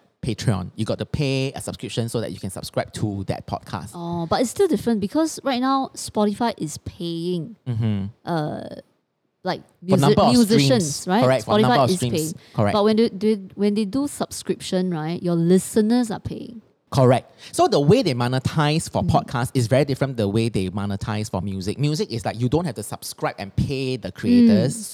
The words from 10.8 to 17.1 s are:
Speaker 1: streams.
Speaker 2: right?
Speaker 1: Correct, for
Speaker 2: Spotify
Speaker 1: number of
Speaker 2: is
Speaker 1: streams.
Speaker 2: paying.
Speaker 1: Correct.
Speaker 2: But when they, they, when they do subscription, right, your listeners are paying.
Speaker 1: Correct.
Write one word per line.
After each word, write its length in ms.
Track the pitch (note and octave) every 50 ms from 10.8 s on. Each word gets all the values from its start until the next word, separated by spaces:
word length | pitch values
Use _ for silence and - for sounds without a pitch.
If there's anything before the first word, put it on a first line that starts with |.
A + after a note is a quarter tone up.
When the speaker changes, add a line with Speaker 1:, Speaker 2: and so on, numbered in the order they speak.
| F3 D3 C#3+
Speaker 1:
streams. 120 | - - F#3+
Speaker 2:
right? 160 | F3+ G#3+ C3
Speaker 1:
Correct, 220 | B2+ C3 B2+ A2
for 100 | - G#2
Speaker 2:
Spotify 60 | G#2+
Speaker 1:
number 160 | A2 B2+ - C#3+
of 120 | C3+ A#2+
Speaker 2:
is 60 | F#3
Speaker 1:
streams. 180 | F3 B2+ B2 -
Speaker 2:
paying. 200 | D#3+ D#3 D#3 - - - - -
Speaker 1:
Correct. 200 | - A2 G2+ C#3
Speaker 2:
But 100 | G#3+ G3+
when 120 | G#3+ A3 G#3+
they, 120 | A#3 A#3+
they, 260 | - F#3+ G3+ G#3+ A3 G3+ F#3+ F#3 -
when 180 | - G3+ G#3 G#3
they 120 | G#3 A3
do 220 | F#3+ F#3 C4+ C#4 C#4+
subscription, 840 | - - - - - - - - F3+ - - - - F#3 F#3 F#3
right, 300 | F3 D#3 D3+ D#3 E3+ -
your 140 | - F3 E3+
listeners 760 | E3+ E3+ E3+ F#3 F#3+ - - - A3+ G#3+ G#3+ A#3 B3 B3 A3
are 80 | G3+ -
paying. 420 | - - - - - - A#3+ A3+ - _ _ _ _ _
Speaker 1:
Correct. 400 | - C#3+ C3 A#2+